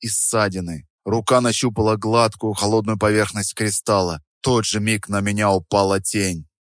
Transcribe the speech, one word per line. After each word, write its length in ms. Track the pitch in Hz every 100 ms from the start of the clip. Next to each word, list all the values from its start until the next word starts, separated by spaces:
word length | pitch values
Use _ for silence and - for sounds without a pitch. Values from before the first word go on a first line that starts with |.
и 80 | 113
ссадины. 760 | - - 113 104 92 87 80 - _
Рука 360 | - 113 107 127
нащупала 560 | 120 110 123 110 110 110
гладкую, 560 | 110 117 113 - 110
холодную 460 | 101 101 110 104 107
поверхность 560 | 107 107 101 104 98
кристалла. 680 | - 107 101 - 101 90 78 _ _
В 60 |
тот 200 | - 123
же 140 | 110 110
миг 300 | 107 107 -
на 120 | 101
меня 300 | 98 101 104
упала 500 | 98 85 104 98 95
тень. 460 | - 107 95 85 78 _